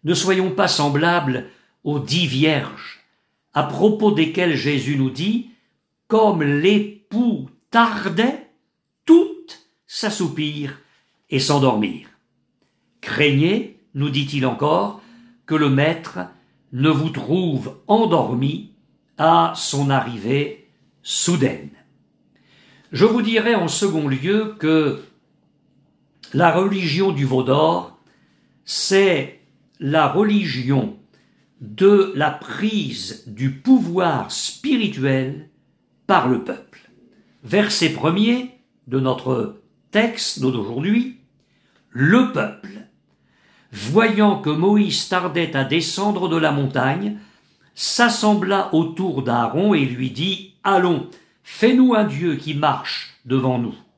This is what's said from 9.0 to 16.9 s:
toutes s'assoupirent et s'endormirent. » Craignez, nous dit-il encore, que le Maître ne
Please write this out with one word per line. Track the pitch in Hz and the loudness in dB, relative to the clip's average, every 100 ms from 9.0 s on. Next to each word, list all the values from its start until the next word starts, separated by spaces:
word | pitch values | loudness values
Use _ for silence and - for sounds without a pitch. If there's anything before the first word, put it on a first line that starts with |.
toutes | - 330 403 - - - _ _ _ | 6 6 6 -6 -18 -20 _ _ _
s'assoupirent | - 214 208 170 135 151 147 139 135 _ _ _ _ _ | -6 -6 -2 -4 -4 -6 -6 -10 -12 _ _ _ _ _
et | 135 | -2
s'endormirent. » | 131 143 131 107 104 - - _ _ _ _ _ _ _ _ _ | 2 4 4 2 -2 -6 -16 _ _ _ _ _ _ _ _ _
Craignez, | - - 147 139 165 214 - - _ | -10 0 2 4 2 0 -4 -16 _
nous | 139 143 | -6 -4
dit-il | 139 139 143 | -2 -4 -2
encore, | 131 117 147 170 208 - - - - _ - | -2 -2 0 0 -2 -8 -20 -20 -20 _ -4
que | |
le | 156 143 | 0 2
Maître | 135 151 165 - 180 180 - _ _ _ | 2 2 -2 -10 -12 -14 -16 _ _ _
ne | 123 151 | 0 2